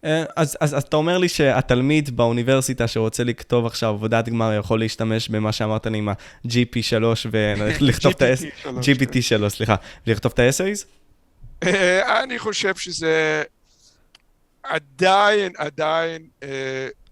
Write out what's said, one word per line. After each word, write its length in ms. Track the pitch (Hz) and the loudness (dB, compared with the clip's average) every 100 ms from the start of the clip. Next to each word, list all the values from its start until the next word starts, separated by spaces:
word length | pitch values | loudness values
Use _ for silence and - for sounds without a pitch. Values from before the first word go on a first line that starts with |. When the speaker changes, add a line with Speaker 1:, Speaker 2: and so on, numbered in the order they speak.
Speaker 1:
אה, 200 | 156 156 156 - | 0 -2 -2 -2
אז, 200 | 156 - | -2 0
אז, 160 | 151 143 | -2 -2
אז 60 | |
אתה 140 | 123 151 | -2 0
אומר 220 | 160 185 | 2 2
לי 100 | 180 | 0
שהתלמיד 880 | - 143 123 127 123 131 151 143 120 | 2 2 4 2 2 4 2 0 0
באוניברסיטה 720 | 117 120 120 135 127 127 117 | 2 2 2 2 2 -2 -2
שרוצה 360 | - 110 - | 0 -2 -2
לכתוב 420 | 120 117 - 120 117 | -4 -4 0 0 0
עכשיו 240 | - 113 | -2 -2
עבודת 380 | 104 110 113 113 | -2 0 0 0
גמר 260 | 117 110 107 | 0 0 0
יכול 220 | 101 113 | 0 0
להשתמש 480 | 113 - 113 110 - | 0 -2 -2 -2 -2
במה 240 | 107 107 | -2 -2
שאמרת 340 | 107 107 110 110 | -2 -2 -2 -2
לי 120 | 110 | -4
עם 100 | 104 | -4
ה-G 440 | 98 - - 123 | -4 -8 -14 -2
P 300 | 120 123 120 | 0 0 0
שלוש 440 | 110 117 113 113 113 | -2 0 2 0 -2
ולכתוב 800 | 110 104 101 107 110 139 117 139 135 | -2 0 0 -2 2 2 4 2 4
את 60 | |
ה-, 120 | 131 | 2
Speaker 2:
ג'י 100 | 131 | 2
פי 20 | 160 | -2
טי 60 | - | -12
שלוש, 220 | 151 127 | -10 -4
Speaker 1:
ג'י 100 | 123 | 2
פי 120 | 135 131 | 2 2
טי 160 | 127 | 0
שלוש, 300 | 117 110 104 | 2 2 0
סליחה, 240 | - 110 101 - - - | -2 0 0 -2 -12 -2
ולכתוב 260 | 107 123 | 0 0
את 60 | - | 2
ה-essays? 480 | 123 143 190 208 - _ _ _ _ _ - - | 2 2 -2 -4 -10 _ _ _ _ _ -20 -6
Speaker 2:
אה, 600 | 180 196 180 185 247 - | -2 2 2 2 2 0
אני 160 | 262 240 | -2 -6
חושב 380 | 220 202 202 190 | -6 -4 -2 -4
שזה 680 | - 156 160 160 156 156 147 _ _ _ _ _ _ _ _ _ _ _ | -6 -6 0 0 0 -2 -6 _ _ _ _ _ _ _ _ _ _ _
עדיין, 920 | 277 160 151 135 185 196 208 208 190 175 | -6 -6 -6 0 4 4 4 2 -2 -6
עדיין, 680 | 151 143 156 160 165 165 160 _ | -10 -4 -2 0 -2 -6 -16 _
אה, 460 | 139 135 135 131 131 - - | -12 -8 -6 -6 -8 -12 -20